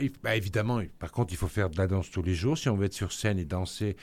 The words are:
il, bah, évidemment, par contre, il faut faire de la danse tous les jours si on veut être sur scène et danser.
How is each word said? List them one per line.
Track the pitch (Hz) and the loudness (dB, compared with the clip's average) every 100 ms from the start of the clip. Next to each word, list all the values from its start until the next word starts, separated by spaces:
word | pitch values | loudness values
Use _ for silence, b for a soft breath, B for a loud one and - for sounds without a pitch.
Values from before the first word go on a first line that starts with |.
il, | 139 - | -2 -2
bah, | 110 110 | 0 0
évidemment, | 98 107 107 120 87 - | 2 0 2 0 -2 -8
par | 85 | -6
contre, | - 120 | -2 0
il | 85 | 0
faut | 87 | -2
faire | 107 92 | 0 0
de | 80 | 2
la | 92 | 2
danse | 95 90 | 2 0
tous | - | -2
les | 87 | 0
jours | 85 110 160 | 2 2 0
si | 131 | 2
on | 101 | 2
veut | 101 | 0
être | |
sur | - 95 | -2 -6
scène | - 107 95 | -2 0 0
et | |
danser. | 80 90 90 - 107 95 | 0 -2 -4 -2 -4 -4